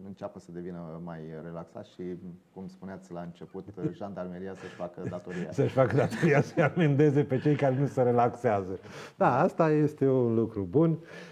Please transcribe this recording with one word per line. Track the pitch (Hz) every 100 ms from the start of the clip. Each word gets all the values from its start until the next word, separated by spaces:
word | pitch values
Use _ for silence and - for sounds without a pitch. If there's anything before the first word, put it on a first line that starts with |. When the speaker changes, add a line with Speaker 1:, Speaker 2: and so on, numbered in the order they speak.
| 98
Speaker 1:
înceapă | 95 101 95
să | -
devină | 85 87 87 82 82
mai | 85 80 78 78
relaxați | 82 85 82 117 104
și, | - 90 87 92 87 _
cum | 95 92
spuneați | - 92 95 -
la | 87
început, | 85 - 80 95 90 -
Speaker 2:
<laughs> | - 85
Speaker 1:
jandarmeria | 101 90 90 90 95
să-și | 92 92
facă | - 87 - 90
datoria. | 87 90 90 -
Speaker 2:
<laughs> | -
Să-și | 127
facă | 131 127 131
datoria, | 117 - 185 143
să-i | - -
amendeze | 151 180 156 139 151 139
pe | 147 131
cei | 151 143
care | 139
nu | 127 139
se | -
relaxează. | 123 120 120 - 123 101 92 95 - - - -
Da, | 180 123
asta | 175 - 160
este | 151 147 147 135
un | 131 120
lucru | 113 110 107 92
bun. | 110 165 156 - - -